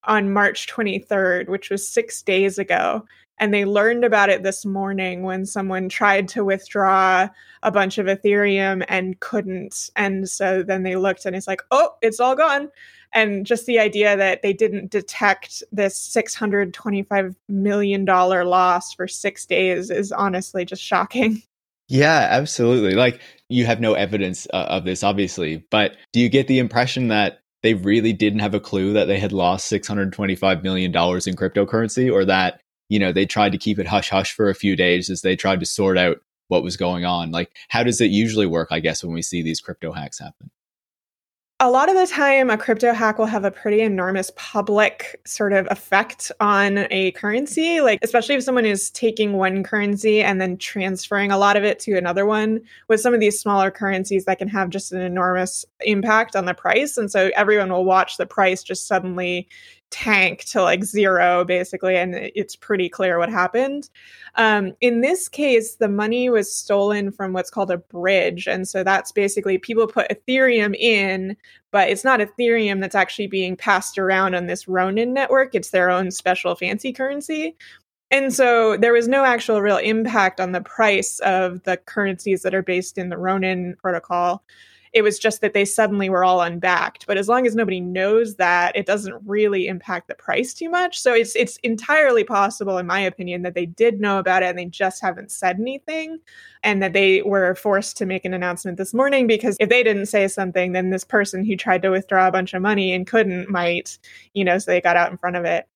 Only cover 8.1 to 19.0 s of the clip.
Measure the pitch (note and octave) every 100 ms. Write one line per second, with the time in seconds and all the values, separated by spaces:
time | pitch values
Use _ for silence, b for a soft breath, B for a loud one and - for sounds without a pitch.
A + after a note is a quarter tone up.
8.1 | G3 G#3 G3+ G#3 G3 G3 F#3+ F3+ F#3+ F#3
9.1 | F#3 - A3+ G#3 F#3 G3 - - - G3+
10.1 | F#3+ F#3+ - G3 F#3+ F#3 F#3+ F#3 F#3 F#3+
11.1 | F#3+ G3+ F#3 G3 F#3+ - C4+ E4 - A3+
12.1 | A3 B3 C4 D#4 C#4+ C#4+ B B B B
13.1 | A3+ A3 G3+ G3+ A#3 A#3+ A#3 G#3+ G#3 G#3
14.1 | G3+ G3 F#3 G3+ G3 A3 G3 F#3+ G#3 F#3+
15.1 | - - F#2+ - - - G3+ G3 - -
16.1 | - A3 - G#3+ G3+ G3 - A3 G3+ G3
17.1 | G3+ F#3+ F#3+ _ G3+ G3+ G3+ G3+ G3 F#3+
18.1 | F#3 F3+ F#3 F3 F#3 F3+ F3 - -